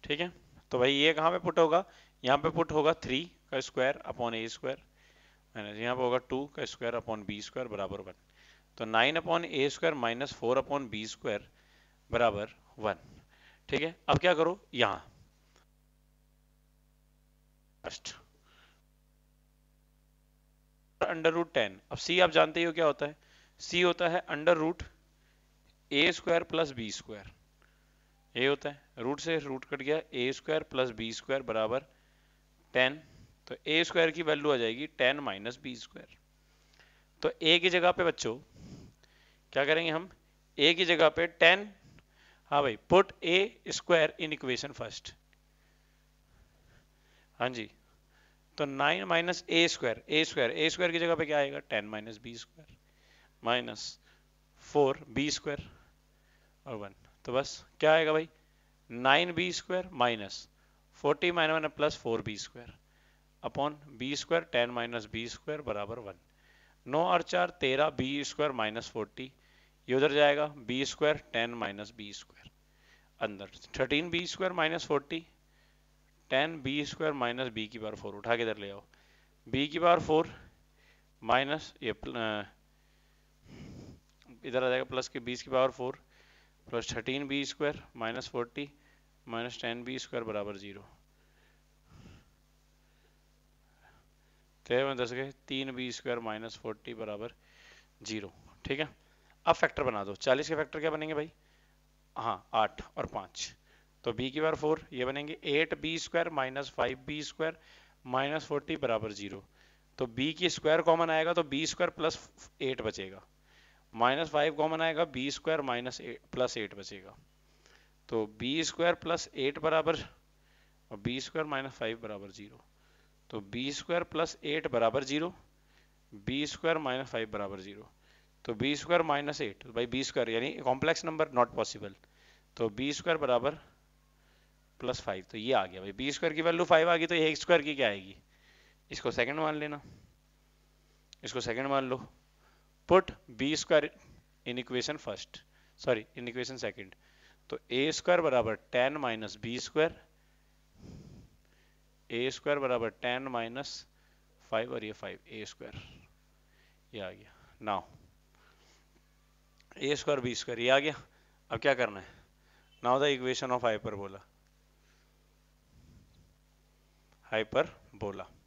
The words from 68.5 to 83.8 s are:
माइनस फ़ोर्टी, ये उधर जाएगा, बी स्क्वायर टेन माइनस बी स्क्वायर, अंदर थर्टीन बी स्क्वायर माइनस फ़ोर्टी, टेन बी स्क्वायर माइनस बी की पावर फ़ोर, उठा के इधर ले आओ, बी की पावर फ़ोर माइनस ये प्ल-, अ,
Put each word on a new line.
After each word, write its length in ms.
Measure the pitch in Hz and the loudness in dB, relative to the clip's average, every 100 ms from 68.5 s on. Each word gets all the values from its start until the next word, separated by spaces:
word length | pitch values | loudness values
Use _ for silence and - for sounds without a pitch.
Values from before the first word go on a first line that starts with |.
माइनस 380 | 127 107 113 - | 0 -2 -4 -8
फ़ोर्टी, 400 | 117 104 - 131 _ _ _ _ _ - | -6 -8 -8 -16 _ _ _ _ _ 0
ये 80 | 131 | 4
उधर 160 | 143 | 6
जाएगा, 340 | 147 143 143 151 | 8 6 6 0
बी 380 | 147 113 127 | -4 -4 -2
स्क्वायर 320 | 135 - 151 151 - | -2 2 2 2 -2
टेन 220 | 117 117 | -4 -2
माइनस 380 | 120 101 101 104 - | -4 -6 -6 -12 -12
बी 160 | 104 | -14
स्क्वायर, 380 | 98 - - - _ _ _ _ - _ _ | -14 -18 -20 -20 _ _ _ _ -20 _ _
अंदर 300 | 110 98 98 - - - | -6 -6 -14 -16 -10 -4
थर्टीन 320 | 131 147 175 | 0 0 0
बी 160 | 170 175 | -4 -4
स्क्वायर 260 | - 185 | -4 -2
माइनस 340 | 180 160 165 - | 0 0 -2 -2
फ़ोर्टी, 380 | 143 - 165 165 _ _ _ _ _ _ _ _ _ _ | -2 -2 -10 -10 _ _ _ _ _ _ _ _ _ _
टेन 300 | 131 156 165 | 0 0 -2
बी 220 | 131 143 147 | -4 -2 -4
स्क्वायर 260 | - 156 | -2 -2
माइनस 380 | 143 120 120 127 | 0 -2 -2 -6
बी 140 | 110 107 | -6 -8
की 100 | 117 | -8
पावर 160 | 107 101 | -10 -8
फ़ोर, 180 | 104 | -10
उठा 220 | 101 107 117 | -8 0 2
के 60 | |
इधर 160 | 113 107 | 2 -4
ले 120 | 101 | -10
आओ, 120 | 101 _ - _ _ _ _ - | -14 _ -20 _ _ _ _ -4
बी 200 | 127 143 | 0 0
की 100 | 165 | 2
पावर 220 | 170 170 | 4 4
फ़ोर 340 | 135 156 165 - - _ _ _ _ _ _ _ | 6 4 2 -8 -20 _ _ _ _ _ _ _
माइनस 500 | 110 123 139 156 - - | 2 2 2 -4 -8 -6
ये 100 | 123 | -6
प्ल-, 220 | 101 139 123 | -6 -8 -4
अ, 280 | 110 107 98 _ _ _ _ _ _ _ _ _ - - - - | -4 -4 -8 _ _ _ _ _ _ _ _ _ -20 -18 -16 -16